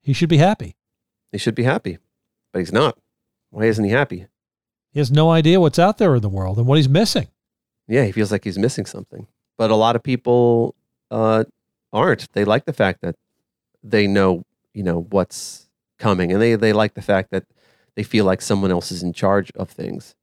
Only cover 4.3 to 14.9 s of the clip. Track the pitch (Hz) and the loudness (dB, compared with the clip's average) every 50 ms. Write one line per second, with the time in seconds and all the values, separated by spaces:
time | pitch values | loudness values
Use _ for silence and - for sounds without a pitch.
4.3 | _ _ _ _ _ _ _ _ _ _ _ _ _ 143 147 117 139 151 156 165 | _ _ _ _ _ _ _ _ _ _ _ _ _ -2 -2 2 2 4 4 4
5.3 | 165 165 156 160 175 190 170 147 - - 170 202 214 - 226 175 135 120 104 101 | 2 2 4 4 4 4 2 2 2 2 2 2 2 2 2 2 2 2 0 -2
6.3 | 95 98 95 92 98 110 117 123 139 160 147 131 139 180 226 220 - 220 - - | -4 -4 -4 -4 -2 0 2 2 4 4 4 4 4 2 2 2 0 -4 -4 -6
7.3 | _ _ _ _ _ _ _ _ _ _ _ - 107 135 127 98 92 110 107 98 | _ _ _ _ _ _ _ _ _ _ _ -2 0 2 2 2 0 -2 -2 0
8.3 | 104 98 _ 104 90 98 101 135 - - 98 - - 95 95 _ - - 104 _ | -2 -4 _ -6 -4 -2 -2 -2 -2 -4 -10 -10 -12 -16 -18 _ -18 -20 -20 _
9.3 | _ _ _ _ _ - 113 110 110 107 110 117 117 117 _ 139 127 120 _ 123 | _ _ _ _ _ -2 0 2 2 4 4 2 0 0 _ -4 -6 -4 _ 2
10.3 | 120 123 120 120 117 117 117 - - _ _ _ _ _ _ _ 117 113 110 110 | 2 4 4 4 2 2 0 -4 -6 _ _ _ _ _ _ _ -4 0 0 2
11.3 | 110 110 110 - _ _ _ _ _ _ _ _ - 107 143 185 123 - - - | 2 2 0 -2 _ _ _ _ _ _ _ _ -2 0 0 0 0 -2 -6 -8
12.3 | _ 101 104 101 107 127 - - 151 - 110 95 90 _ - 87 82 _ _ _ | _ -2 0 0 0 0 -2 -6 -2 -2 -2 -2 -2 _ -8 -10 -10 _ _ _
13.3 | _ _ _ _ _ _ _ _ _ _ - 107 117 107 104 98 98 101 95 95 | _ _ _ _ _ _ _ _ _ _ -8 -2 0 0 2 2 2 2 2 2
14.3 | 90 85 - _ _ _ _ _ _ 104 98 90 | 0 -2 -6 _ _ _ _ _ _ -8 -4 -4